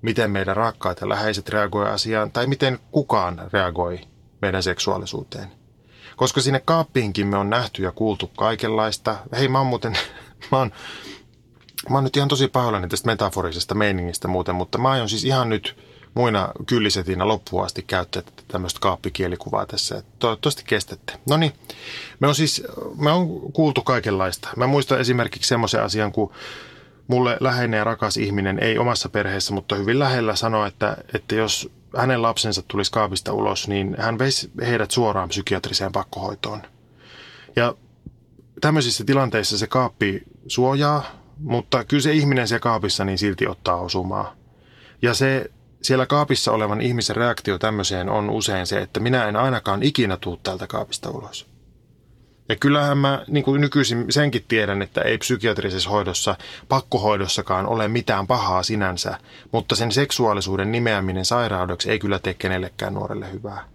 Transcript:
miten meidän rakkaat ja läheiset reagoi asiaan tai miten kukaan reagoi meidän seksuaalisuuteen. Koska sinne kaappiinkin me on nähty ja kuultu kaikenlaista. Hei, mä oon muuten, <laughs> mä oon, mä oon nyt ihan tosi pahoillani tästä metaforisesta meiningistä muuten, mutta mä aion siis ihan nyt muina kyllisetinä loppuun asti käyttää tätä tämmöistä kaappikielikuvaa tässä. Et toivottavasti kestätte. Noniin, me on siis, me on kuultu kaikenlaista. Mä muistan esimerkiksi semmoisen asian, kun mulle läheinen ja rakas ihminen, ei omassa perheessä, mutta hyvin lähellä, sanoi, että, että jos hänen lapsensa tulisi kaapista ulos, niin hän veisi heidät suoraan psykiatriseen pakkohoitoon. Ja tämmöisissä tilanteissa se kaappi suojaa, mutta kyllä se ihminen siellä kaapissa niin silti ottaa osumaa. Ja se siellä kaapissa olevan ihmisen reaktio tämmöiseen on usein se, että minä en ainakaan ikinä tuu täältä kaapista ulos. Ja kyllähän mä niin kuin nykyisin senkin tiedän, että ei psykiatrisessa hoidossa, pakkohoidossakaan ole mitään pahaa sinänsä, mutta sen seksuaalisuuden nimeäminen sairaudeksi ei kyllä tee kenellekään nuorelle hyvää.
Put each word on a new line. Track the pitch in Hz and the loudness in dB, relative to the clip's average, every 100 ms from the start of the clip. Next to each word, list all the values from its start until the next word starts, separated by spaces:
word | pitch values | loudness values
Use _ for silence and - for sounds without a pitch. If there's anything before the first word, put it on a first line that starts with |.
miten | 113 113 110 | 0 2 2
meidän | 98 95 95 | 2 0 2
rakkaat | 113 - - 90 | 0 0 -4 -4
ja | 98 | -2
läheiset | 104 107 104 - | 0 0 -2 -2
reagoi | 104 104 104 101 | -2 0 0 0
asiaan | 104 110 110 107 | 0 0 0 0
tai | - 123 | -2 0
miten | 139 135 127 - | 2 2 0 -2
kukaan | 156 139 113 90 87 90 | -2 2 2 2 -4 -2
reagoi | 101 92 87 87 87 - _ - _ | 0 0 0 -2 -4 -12 _ -20 _
meidän | 101 95 | -2 0
seksuaalisuuteen. | 92 90 - 95 98 - - - 98 - _ _ _ - - - | -2 -2 -2 -2 -4 -10 -10 -12 -12 -14 _ _ _ -20 -20 -2
Koska | - - | 0 2
sinne | 131 135 | 2 0
kaappiinkin | - 131 - 135 110 95 101 | 2 2 2 0 0 0 0
me | 101 | 2
on | 101 | 2
nähty | 113 113 - | 0 0 -4
ja | 92 | -4
kuultu | - 110 95 - - | 0 -2 0 -6 -2
kaikenlaista. | 107 113 113 110 110 104 - 104 - - | -2 0 -2 0 0 -2 -4 -6 -6 -2
Hei, | 131 | 2
mä | 131 | 2
oon | 135 | 2
muuten, | 120 117 101 - - | 0 -2 -4 -6 -12
<laughs> | - - - | -20 -20 -2
mä | 135 | 0
oon, | 123 - - - - - - _ _ _ - - - | 0 -4 -16 -16 -16 -18 -20 _ _ _ -18 -14 0
mä | 135 | 2
oon | |
nyt | 135 143 | 2 2
ihan | 143 | 2
tosi | 143 135 | 2 2
pahoillani | 131 123 104 90 | 2 2 0 -2
tästä | 107 117 | -2 -2
metaforisesta | 110 101 95 87 82 - | 0 0 0 -4 -4 -4
meiningistä | 101 104 95 87 87 98 | 0 2 0 -2 -6 -2
muuten, | 92 90 | -2 0
mutta | 90 90 - | -2 -2 0
mä | 127 | 2
aion | 135 113 | 2 0
siis | 107 | -2
ihan | 117 131 120 | 0 0 2
nyt | 107 - - - - - | -2 -4 -12 -20 -20 -10
muina | - 120 104 92 - - | 0 2 2 0 -6 0
kyllisetinä | 120 104 95 87 90 95 | 2 2 0 -2 0 0
loppuun | 107 - 95 | 0 -2 -4
asti | 92 - | -2 -6
käyttää | - 107 104 - | -4 -2 -2 -6
tätä | - - - | -10 -20 -8
tämmöistä | - 90 - | -6 -6 -2
kaappikielikuvaa | 98 90 - - 92 87 - 107 98 | 0 0 -4 -2 -2 -2 -4 -2 -2
tässä. | 101 - 104 | -4 -4 -6
Et | 101 - | -12 -2
toivottavasti | 117 107 151 143 - | -2 0 -2 -2 -2
kestätte. | 107 - 90 - - - | -2 -2 -12 -12 -8 0
Noniin, | 151 160 - - - - - - - | 2 2 -2 -18 -18 -14 -14 -14 -2
me | 139 | 0
on | |
siis, | 147 156 - - - - - | 2 2 0 -6 -10 -10 0
me | 147 | 2
on | 175 175 170 - | 4 2 -2 -4
kuultu | - 156 135 | 2 4 2
kaikenlaista. | - 127 107 98 92 87 - - | 2 2 2 0 0 -2 -10 -2
Mä | 127 | 2
muistan | 139 131 131 | 2 2 2
esimerkiksi | 120 123 110 - - | 2 2 0 -2 0
semmoisen | 120 113 113 | 2 2 2
asian, | 107 104 104 | 0 0 0
kun | 98 104 - - - - - - - - | 0 -2 -2 -16 -16 -18 -20 -20 -20 0
mulle | 127 123 117 | 2 4 2
läheinen | 127 123 120 110 | 0 2 0 2
ja | |
rakas | 107 113 107 101 | 0 0 -2 0
ihminen, | 107 101 98 95 | 0 0 0 0
ei | 110 110 | 2 2
omassa | 120 117 - | 2 0 -2
perheessä, | 104 98 98 - | -2 -2 -2 -2
mutta | 98 - 101 | -4 -2 -2
hyvin | 101 127 | 2 2
lähellä, | 143 123 110 104 | 2 2 0 0
sanoi, | 113 110 104 | 0 0 0
että, | - 104 104 - | 0 -2 -2 -6
että | 107 - | -6 -2
jos | 107 110 - - - - 120 | 0 0 -2 -6 -14 -10 -2
hänen | 123 123 | 2 4
lapsensa | 117 113 110 101 | 2 2 -2 -2
tulisi | - 101 98 | -4 -2 0
kaapista | - 104 95 - | 2 0 0 -2
ulos, | 104 104 98 - | 0 0 -2 -2
niin | 101 98 - | -2 0 -2
hän | 113 113 | -2 0
veisi | 135 131 - - 120 | 0 0 -4 -6 0
heidät | 117 104 | 0 0
suoraan | - 117 98 87 | 2 2 2 -2
psykiatriseen | 90 98 92 - - 98 | -4 -2 -2 -2 -4 -2
pakkohoitoon. | 98 95 - 101 101 104 107 - _ _ _ - - - - - - | -4 -6 -6 -8 -6 -8 -8 -14 _ _ _ -20 -20 -20 -20 -6 0
Ja | 120 - - _ - - _ _ - - | 0 -2 -14 _ -20 -20 _ _ -20 -2
tämmöisissä | 151 156 123 113 | 2 2 2 -2
tilanteissa | 110 139 131 110 101 104 | 2 2 4 0 0 -2
se | 110 | 0
kaappi | 131 123 - 104 95 - - - | 0 0 0 -2 -2 -8 -20 -6
suojaa, | - 127 139 147 147 135 - - - | 2 2 4 2 0 -2 -14 -20 -12
mutta | 151 120 - 127 | -2 -2 0 -2
kyllä | 113 147 | 2 2
se | 139 | 4
ihminen | 156 143 131 117 | 4 4 2 2
siellä | 117 | 0
kaapissa | 120 113 98 - | 2 0 0 0
niin | 98 95 | 0 0
silti | 101 92 - | 0 0 -2
ottaa | 92 - 87 | -2 -2 -2
osumaa. | 90 95 92 98 101 - _ _ - - - - | 0 -4 -2 -4 -6 -10 _ _ -20 -20 -20 -2
Ja | 120 | 0
se | 117 135 135 - - _ - | 2 2 0 -4 -14 _ -8
siellä | - 131 127 | 0 2 4
kaapissa | 143 147 131 - | 2 2 2 2
olevan | 110 107 104 | 0 0 0
ihmisen | 117 120 107 113 | 0 0 0 2
reaktio | 120 113 - 92 | 0 0 -2 0
tämmöiseen | 110 107 92 95 92 | 0 0 -2 -2 0
on | 107 104 | 0 0
usein | 107 104 95 90 | -2 -2 -2 -2
se, | 104 | -4
että | 104 - | -2 -2
minä | 113 127 110 | 0 2 2
en | 104 | 2
ainakaan | 131 120 - 101 | 2 0 0 0
ikinä | 127 147 113 92 | 0 2 0 0
tuu | - 87 | -4 -6
täältä | - 190 - | -6 -6 -6
kaapista | 107 - - - | -6 -6 -8 -8
ulos. | - - - - - - _ _ _ _ - _ _ _ | -10 -10 -16 -18 -20 -20 _ _ _ _ -20 _ _ _
Ja | 110 | 0
kyllähän | 139 147 143 143 | 2 4 4 4
mä | 139 139 - | 2 2 0
niin | 147 | 0
kuin | 139 139 | 2 4
nykyisin | 147 147 123 120 120 | 4 4 2 0 0
senkin | - 147 117 - | 2 2 0 0
tiedän, | 113 104 98 | 2 2 0
että | 98 - | 0 0
ei | - 110 | 0 0
psykiatrisessa | - 120 113 104 101 92 90 | 0 0 2 0 -2 -2 0
hoidossa, | 104 98 87 - 95 - - - | 0 0 -2 -2 -2 -6 -18 0
pakkohoidossakaan | 135 - - 104 104 95 - 101 92 101 | 0 2 0 2 2 0 -2 0 0 0
ole | 113 107 | 0 0
mitään | 117 117 104 98 | 0 0 -2 2
pahaa | 120 101 92 | 0 2 0
sinänsä, | - 110 95 90 - - - - - | 0 0 0 -2 -6 -6 -14 -20 -4
mutta | 117 - 113 | -4 0 0
sen | 117 | 2
seksuaalisuuden | 107 139 - 117 101 92 95 98 | 2 0 2 2 2 0 0 0
nimeäminen | 117 120 104 95 92 | 2 2 2 0 0
sairaudeksi | 95 120 117 98 90 90 98 | 0 2 2 0 -2 -4 -2
ei | 110 | 0
kyllä | 101 98 | 0 -2
tee | - | -2
kenellekään | 90 95 92 92 - 101 | -4 -2 -2 -4 -6 -6
nuorelle | 98 101 104 98 | -4 -6 -6 -8
hyvää. | 98 107 98 - | -10 -10 -12 -16